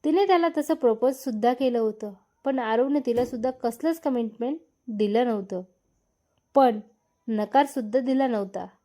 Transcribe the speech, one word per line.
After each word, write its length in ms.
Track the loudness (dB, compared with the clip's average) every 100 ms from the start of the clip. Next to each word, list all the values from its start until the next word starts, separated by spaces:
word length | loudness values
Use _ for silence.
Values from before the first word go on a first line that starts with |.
तिने 240 | 0 2 4
त्याला 200 | 4 2 -2
तसं 160 | -2
प्रपोजसुद्धा 800 | 0 2 2 0 -2 -8 0 0
केलं 260 | 2 0 0
होतं, 340 | -2 -4 -12 -14 _ _ -4
पण 140 | -4
आरवने 400 | 0 0 2 0 0
तिलासुद्धा 460 | -2 -2 -4 -6
कसलंच 480 | -4 -6 -2 -2 -2
कमिटमेंट 600 | -2 -2 -4 -4 -6 -6 _ _ -10
दिलं 400 | -2 2 2 2
नव्हतं, 340 | -2 -4 -10 -10 _ _ _ _ _ _ _ _ 6
पण 240 | 6 4 -10 _ _ _ -4
नकारसुद्धा 720 | -4 2 2 2 -2 -2 -2
दिला 280 | 0 0 0
नव्हता. 400 | 0 -4 -8 -12 _